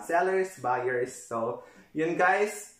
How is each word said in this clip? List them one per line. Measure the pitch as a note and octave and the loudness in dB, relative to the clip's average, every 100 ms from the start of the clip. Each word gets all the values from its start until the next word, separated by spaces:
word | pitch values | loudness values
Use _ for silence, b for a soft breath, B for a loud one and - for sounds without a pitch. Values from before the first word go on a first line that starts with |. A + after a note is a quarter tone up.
| - | -2
sellers, | E3+ F#3 F#3+ F#3 - | 2 2 2 0 -2
buyers. | B2 B2 B2+ B2 B2+ - - | -2 0 0 0 -2 -6 -6
So, | A#2 A#2 - B B B | -2 -2 -4 B B B
yun | D3+ D#3+ | -2 0
guys, | E3+ F3+ G3 G#3+ - - | 4 4 4 2 -2 -14